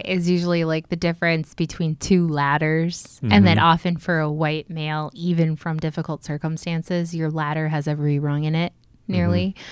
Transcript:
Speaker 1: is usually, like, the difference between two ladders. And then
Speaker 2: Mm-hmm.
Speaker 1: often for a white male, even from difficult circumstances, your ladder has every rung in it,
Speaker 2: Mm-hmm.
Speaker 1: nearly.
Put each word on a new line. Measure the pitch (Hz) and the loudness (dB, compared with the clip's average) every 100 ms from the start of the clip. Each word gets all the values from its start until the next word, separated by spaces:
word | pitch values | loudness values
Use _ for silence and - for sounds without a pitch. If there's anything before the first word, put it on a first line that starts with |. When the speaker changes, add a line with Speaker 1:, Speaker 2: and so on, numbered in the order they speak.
| - | -2
Speaker 1:
is | 185 175 | -2 2
usually, | 180 175 175 | 2 2 0
like, | 160 160 - | 2 -2 -2
the | 165 | -2
difference | 170 170 170 165 156 | -2 0 0 0 -2
between | - 165 - 165 156 | -4 -4 -2 -2 -2
two | - 185 170 | 2 4 4
ladders. | 147 143 151 156 160 170 175 - - | 0 2 2 2 2 0 -4 -14 -6
And | 120 208 185 | 4 6 6
then | 160 | 6
Speaker 2:
Mm-hmm. | 165 | 4
Speaker 1:
often | 165 180 170 | 4 2 -4
for | - 165 | -2 -2
a | 151 | 0
white | 151 156 156 - | -2 -2 -2 -6
male, | 160 151 156 151 | -8 -4 -4 -6
even | - 175 165 160 151 | -6 -2 2 0 0
from | 170 156 | -4 -4
difficult | 160 151 160 151 | -4 -4 -6 -8
circumstances, | - 147 156 160 - 165 160 180 170 170 | -6 -6 -4 -6 -4 -6 -2 -4 -2 -4
your | 160 | -4
ladder | 160 147 156 156 | -2 -2 -2 -2
has | 156 143 | -2 -2
every | 147 147 143 | -2 0 0
rung | 147 147 156 | 0 -2 0
in | 160 | -2
it, | 175 - _ _ | -2 -6 _ _
Speaker 2:
Mm-hmm. | - | -4
Speaker 1:
nearly. | 185 175 180 185 190 - | 0 2 2 0 -6 -14